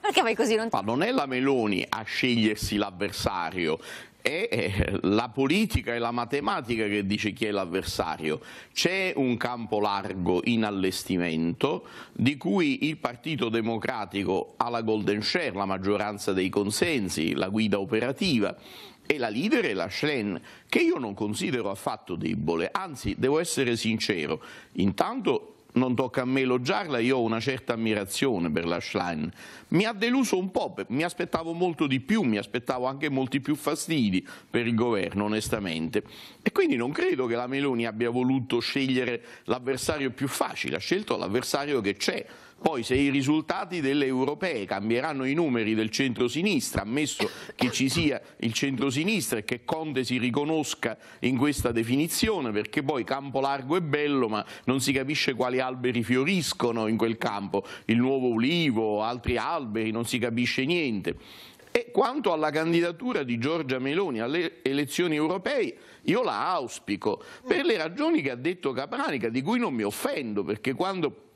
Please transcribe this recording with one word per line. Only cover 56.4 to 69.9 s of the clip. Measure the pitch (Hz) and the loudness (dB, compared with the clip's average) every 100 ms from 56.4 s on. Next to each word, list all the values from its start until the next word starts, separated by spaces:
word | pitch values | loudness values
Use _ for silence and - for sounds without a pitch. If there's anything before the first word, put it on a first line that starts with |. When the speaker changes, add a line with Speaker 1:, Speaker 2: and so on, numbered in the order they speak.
| 147 - 120 117 110 | 0 0 0 2 0
Speaker 2:
in | 110 | 2
quel | 113 110 | 2 0
campo, | 117 101 98 98 - - - | -2 -2 -2 -4 -4 -10 2
il | 117 | 4
nuovo | 127 135 127 | 4 4 2
ulivo, | 113 123 170 160 110 110 104 | 2 2 4 2 2 2 0
altri | 110 123 123 120 | -2 -2 -2 0
alberi, | 123 165 123 110 110 | 0 -4 -2 -2 0
non | 113 120 | -2 -2
si | 127 | 0
capisce | 120 113 120 - | 0 0 0 0
niente. | 135 175 147 104 85 - - - - - - | 2 2 2 0 -2 -6 -12 -20 -20 -20 -2
E | 240 - | -2 0
quanto | - 269 294 208 | 2 2 2 0
alla | 160 156 | 2 2
candidatura | 151 160 170 170 165 247 175 | 2 2 4 2 -2 -2 -2
di | 131 120 | 0 0
Giorgia | 131 165 139 131 | 0 -2 -2 -2
Meloni | 135 160 196 113 | 0 0 0 -2
alle | 117 165 165 - | -2 0 -2 -2
elezioni | - 139 147 - 175 151 | -2 0 -2 0 2 2
europee, | 156 185 190 285 170 - - - | 0 0 0 0 -2 -4 -20 -6
io | - 208 | 0 2
la | 220 107 151 | 2 0 0
auspico | 175 120 - - 101 107 - - - 254 | 0 -2 -8 -6 -2 0 -2 -6 -14 0
per | 262 311 | 2 4
le | 214 | 2
ragioni | 160 180 311 330 | 0 0 2 2
che | 135 | 0
ha | 123 | -2
detto | 143 180 139 | -4 -2 -2
Capranica, | 123 135 247 269 143 113 | -2 -4 -4 -2 -2 -2
di | 120 | -2
cui | 143 240 | 0 0
non | 220 | 0
mi | 123 | 0
offendo, | 101 | -2